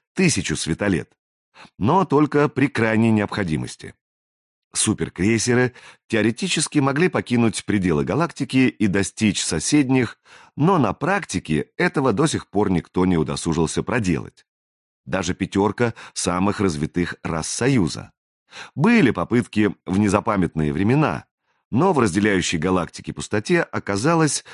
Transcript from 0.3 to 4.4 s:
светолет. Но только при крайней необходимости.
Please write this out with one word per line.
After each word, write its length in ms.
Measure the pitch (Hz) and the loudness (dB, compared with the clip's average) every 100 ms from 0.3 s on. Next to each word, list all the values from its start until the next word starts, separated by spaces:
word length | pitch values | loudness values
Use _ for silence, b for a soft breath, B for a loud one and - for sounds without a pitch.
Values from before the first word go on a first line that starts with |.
| 98 80 76 | 0 -2 -4
светолет. 560 | - 80 104 82 - _ _ _ _ - B - | -4 -2 0 -2 -4 _ _ _ _ -20 B -4
Но 260 | 101 180 | 0 2
только 440 | 185 139 147 147 147 | 2 2 4 2 0
при 180 | - 139 | 2 -2
крайней 460 | - 113 110 113 | 0 0 2 4
необходимости. 800 | 107 101 - 92 73 60 - - - _ _ _ _ | 2 0 -2 -2 -4 -6 -12 -18 -20 _ _ _ _